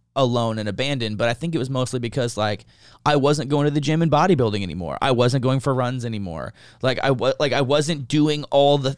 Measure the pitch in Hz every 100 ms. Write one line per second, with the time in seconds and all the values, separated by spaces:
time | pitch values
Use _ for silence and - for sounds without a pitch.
0 | _ 139 127 120 117 110 107 98 135 139
1 | 110 104 117 120 170 160 131 131 127 127
2 | 120 135 120 - 107 104 - _ - -
3 | 147 147 139 151 127 147 147 147 143 160
4 | 165 147 180 151 117 104 92 82 82 64
5 | 139 120 123 135 127 131 143 127 123 127
6 | 117 110 95 80 64 - - - 127 127
7 | 135 127 123 135 147 123 131 147 151 156
8 | 123 151 151 147 143 139 143 143 131